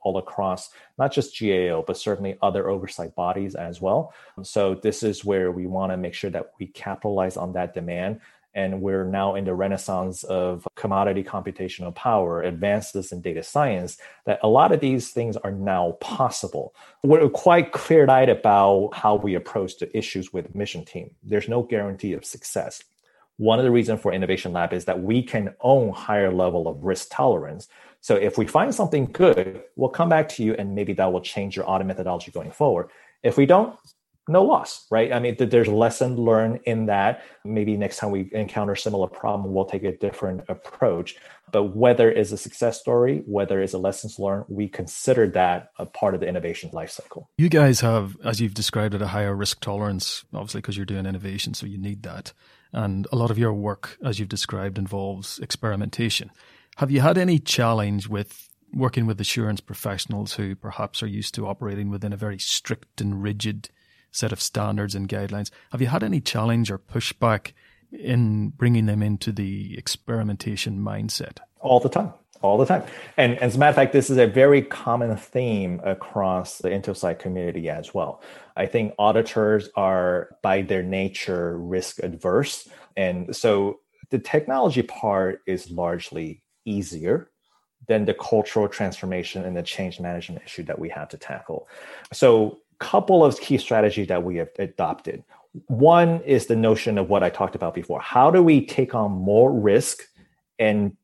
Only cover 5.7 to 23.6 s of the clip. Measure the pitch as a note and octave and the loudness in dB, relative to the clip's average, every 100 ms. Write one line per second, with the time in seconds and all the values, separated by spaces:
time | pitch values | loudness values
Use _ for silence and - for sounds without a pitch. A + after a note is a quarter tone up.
5.7 | F#2+ F#2+ F#2 F2+ - G2 E2+ - - F#2 | -4 -4 -4 -6 -6 -8 -6 -10 -14 -16
6.7 | - G2+ G2 G#2+ G2 F#2 F#2 F2+ F#2 F2 | -12 -12 -6 -4 -2 -2 -4 -6 -6 -6
7.7 | - E2+ F2 F#2 A2+ _ _ _ G2+ F#2+ | -6 -8 -6 -6 -8 _ _ _ -6 -4
8.7 | F#2+ G2 F#2+ F#2 G2 G2 G2 F#2+ F2+ G2 | -4 -2 -2 -2 -2 -2 -2 -4 -2 -2
9.7 | F#2+ - F#2+ F#2 F#2 - F#2 F2+ F2 - | -4 -4 -4 -4 -8 -4 -2 -2 -4 -10
10.7 | - G#2 G2 G2+ G2 F#2+ G2+ F#2 - F#2 | -8 -2 0 0 0 -4 -8 -8 -8 -10
11.7 | - F2+ F2 B2 A2 F2 E2+ F2+ E2+ G2+ | -8 -12 -6 0 2 2 -2 -4 -2 0
12.7 | G#2 G#2+ G2 F#2+ F2+ F2 D#2+ - D3 C#3+ | -2 -2 -8 -8 -8 -6 -6 -4 0 0
13.7 | F#2+ F2+ - - - - G2+ G#2+ B2 F3 | 0 -4 -10 -20 -12 -4 0 4 6 6
14.7 | D#3 C#3 C3 - A#2+ A#2 G#2+ G2+ G2 G2 | 4 2 0 -2 -6 -4 -4 -6 -4 -2
15.7 | F#2 F2 - - - B2+ - F#2 D2+ - | 0 0 -4 -8 -2 -2 -2 -8 -8 -10
16.7 | _ - _ C#3 D#3 C#3+ - F#3 E3+ - | _ -20 _ 6 6 6 4 6 6 4
17.7 | - - D#3+ C3+ C3 B2+ G#2+ A2 G2+ G2 | -4 4 6 8 8 6 4 6 6 6
18.7 | G2 G#2 - G#2+ G#2 G2+ F2+ - G#2+ F#2+ | 4 2 0 2 2 2 -4 -4 -6 -6
19.7 | - - A2 - G2 F#2 F#2 D#2+ F2+ G#2 | -6 -6 -6 -4 -8 -8 -8 -8 -8 -8
20.7 | F2 E2 F2 - _ G2+ G#2 A2 A#2+ A#2+ | -8 -12 -14 -14 _ -4 -4 -2 -4 -2
21.7 | A2 G2+ G2 G2+ D2+ - - - - - | -2 -4 -6 -6 -6 -10 -16 -8 -6 -6
22.7 | - - _ _ _ _ - G#2+ A2+ | -10 -20 _ _ _ _ -2 2 4